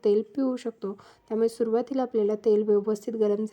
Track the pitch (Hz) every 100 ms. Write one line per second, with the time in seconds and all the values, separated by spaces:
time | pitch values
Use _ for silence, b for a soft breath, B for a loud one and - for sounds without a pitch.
0 | 214 208 220 - 262 254 233 - 196 202
1 | B B - 220 226 226 226 226 247 262
2 | 247 226 208 214 220 208 214 202 202 214
3 | - 226 208 208 220